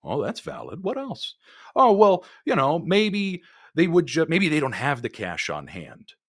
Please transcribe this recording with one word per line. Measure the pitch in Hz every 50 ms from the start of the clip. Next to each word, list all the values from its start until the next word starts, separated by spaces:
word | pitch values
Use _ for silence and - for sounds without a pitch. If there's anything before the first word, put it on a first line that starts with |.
| _
Oh, | 71 107 143
that's | 110 120 240 -
valid. | - - - - - 64 95 170 185
What | 190 262
else? | 269 269 269 185 - - - - _ _ _ - - - - _
"Oh, | - 269 240 208
well, | 196 214 202 190 175 - - - - _
you | 294 262
know, | 175 135 139 156 175
maybe | - 160 185 208 220 214 185 208 202 196 185 175 _ _ _ _ - - _
they | 151 180
would | 180 165 180 160
ju-, | 131 123 160 160
maybe | 147 165 185 202 165
they | 151 151
don't | 143 131 110
have | 92 120 139 143 120
the | 117
cash | 117 - - 107 90 85 - - -
on | 78 76 73
hand | - - 90 80 - - - - - - _ _